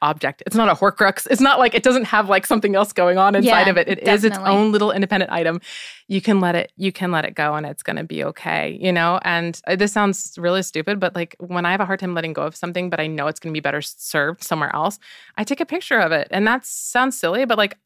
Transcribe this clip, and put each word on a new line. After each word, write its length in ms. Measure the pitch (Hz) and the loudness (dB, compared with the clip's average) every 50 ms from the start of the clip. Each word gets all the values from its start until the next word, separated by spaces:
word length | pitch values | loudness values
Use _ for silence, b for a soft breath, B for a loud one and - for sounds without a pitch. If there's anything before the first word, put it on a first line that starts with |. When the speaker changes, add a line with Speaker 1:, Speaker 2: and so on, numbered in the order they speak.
Speaker 1:
object. 420 | 147 151 151 151 - 135 - - - | 0 -2 0 0 -4 -6 -6 -6 -8
It's 120 | 190 - | -2 0
not 100 | 226 226 | 2 4
a 60 | 196 156 | 4 4
Horcrux. 500 | - 196 196 - - 208 196 196 - - - | 4 2 0 2 2 2 2 2 0 0 0
It's 80 | 269 214 | 2 4
not 180 | 262 277 269 | 4 4 6
like, 160 | 262 254 233 233 | 6 4 4 4
it 100 | 226 - | 4 4
doesn't 200 | 262 247 262 220 | 4 4 2 2
have, 240 | - 226 214 208 | 2 0 2 2
like, 180 | 190 196 190 - | 4 2 2 2
something 300 | - - 214 208 202 196 | 2 0 2 2 2 2
else 160 | 190 208 202 | 2 2 2
going 260 | - 185 180 175 185 | 2 2 4 4 4
on 160 | 185 190 202 202 | 6 4 4 4
inside 340 | 196 233 240 220 180 190 | 4 4 6 6 6 6
Speaker 2:
Yeah, 20 | 196 | 4
Speaker 1:
of 80 | 180 | 4
it. 100 | 175 - | 2 2
It 120 | - 190 - - | 0 -2 -2 2
is 200 | 220 208 208 214 | 2 2 4 2
its 100 | 214 202 | 0 0
Speaker 2:
definitely. 200 | 190 190 196 196 202 | 0 0 2 4 4
Speaker 1:
own 120 | 214 214 208 | 4 4 4
little 180 | 208 208 214 | 2 2 2
independent 400 | - 196 190 185 208 185 180 - | 0 0 0 0 0 0 0 0
item. 300 | - 170 165 165 165 175 B B B B B B B B B B | -2 -2 0 0 -2 -4 B B B B B B B B B B
You 100 | 196 190 | -4 -2
can 220 | - 220 202 196 | 2 2 2 4
let 140 | 185 175 170 | 4 2 0
it, 180 | 170 - - _ | 0 -2 -4 _
you 160 | - 196 190 | -4 -4 -4
can 200 | - - 185 180 175 | -4 -2 -4 -2 0
let 100 | 156 - | -2 -2
it 100 | - - | -2 -4
go 220 | - 151 151 151 | -2 -2 -2 -2
and 100 | 151 151 | -4 -6
it's 180 | 143 156 - - | -8 -12 -10 -8
gonna 200 | - 151 147 165 | -6 -6 -6 -6
be 220 | 160 156 151 143 | -8 -6 -6 -6
okay, 520 | 156 156 - - 160 160 156 76 - - - | -6 -6 -8 -6 -4 -4 -2 -4 -4 -6 -4
you 100 | 180 185 | -2 0
know? 300 | 175 170 165 170 180 - - | 0 2 2 0 0 0 -2
And, 380 | 175 170 170 170 170 165 - - | -2 -2 -2 -2 -4 -8 -8 -4
uh, 100 | - 185 | -2 0
this 160 | 185 208 202 - | 0 0 0 2
sounds 400 | 214 208 196 190 - - - - | 0 0 0 0 -2 -8 -14 -10
really 260 | 180 170 175 185 190 185 | -4 -2 0 0 0 -2
stupid, 360 | - - 156 156 202 208 196 | -4 -6 -6 -4 -4 -4 -2
but, 160 | 185 170 - | -2 -2 -2
like, 180 | 175 170 170 - - | -4 -8 -8 -10 -16
when 260 | 180 175 180 175 175 | -10 -6 -4 -2 0
I 60 | 175 | 0
have 80 | 185 196 | 0 0
a 60 | 196 | -2
hard 140 | 185 190 185 | -2 -4 -4
time 120 | 190 180 175 | -4 -6 -4
letting 200 | 165 165 160 151 | -4 -6 -6 -6
go 80 | 147 | -6
of 160 | 147 156 - | -6 -6 -6
something, 320 | - 175 175 170 180 180 180 | -8 -8 -6 -6 -4 -4 -4
but 100 | 170 156 | -4 -4
I 80 | 156 | -4
know 200 | 160 156 151 143 | -4 -4 -4 -4
it's 120 | 151 156 - | -4 -6 -6
gonna 140 | - 165 156 | -8 -8 -6
be 80 | 156 | -4
better 160 | 151 139 135 | -4 -4 -4
s-, 180 | 151 151 - - - | -4 -6 -10 -14 -14
served 440 | - - - 151 143 156 175 - - | -10 -4 -2 -2 0 -2 -4 -6 -6
somewhere 320 | - 165 156 143 - - | -4 -2 -2 -2 -2 -2
else, 240 | 147 160 202 - - B B B B B B B | -2 -2 -2 -4 -6 B B B B B B B
I 80 | - 214 | -6 -4
take 160 | - 277 - | -4 -2 -4
a 40 | 330 | -4
picture 340 | - 311 370 - - 277 220 | -4 -6 -6 -4 0 0 2
of 120 | 180 160 | 2 2
it. 160 | 160 147 - - | 2 0 -2 -2
And 140 | - 190 214 | -2 0 2
that 200 | 220 247 262 - | 2 2 0 -4
sounds 520 | - - - - - - 247 262 269 254 | -8 -12 -10 -8 -2 0 2 2 0 0
silly, 280 | - - 165 190 247 269 | -2 -2 -2 0 0 0
but, 120 | 226 220 | 0 2
like, 200 | 214 202 202 - _ - | 2 2 0 -2 _ -2